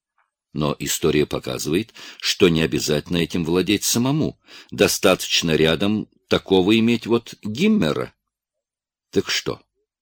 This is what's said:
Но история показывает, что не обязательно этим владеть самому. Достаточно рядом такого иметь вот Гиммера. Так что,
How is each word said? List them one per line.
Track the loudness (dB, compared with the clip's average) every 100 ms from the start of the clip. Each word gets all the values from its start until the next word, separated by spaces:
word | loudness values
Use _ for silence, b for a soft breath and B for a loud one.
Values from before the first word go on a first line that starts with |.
| _ _ _ _ _
Но | -4 -4 -4
история | -6 -2 0 0 0
показывает, | -4 -8 -8 -4 -4 -4 B B B
что | -6 2 4
не | 4
обязательно | 0 -2 0 -2 -2 -4
этим | -2 -4 -2
владеть | 0 0 0
самому. | 0 -2 0 0 -2 -6 B B B
Достаточно | 0 2 2 2 2 0 -2 0 2
рядом | 2 2 0 -2 -6 _ _
такого | -2 2 2 4 4
иметь | 4 0 0
вот | -2 -2 -12
Гиммера. | -10 -2 2 2 0 -2 -6 _ _ _ _ _ _ _ _ _ _
Так | -4 -2
что, | -6 -6 -10 _ _ _ _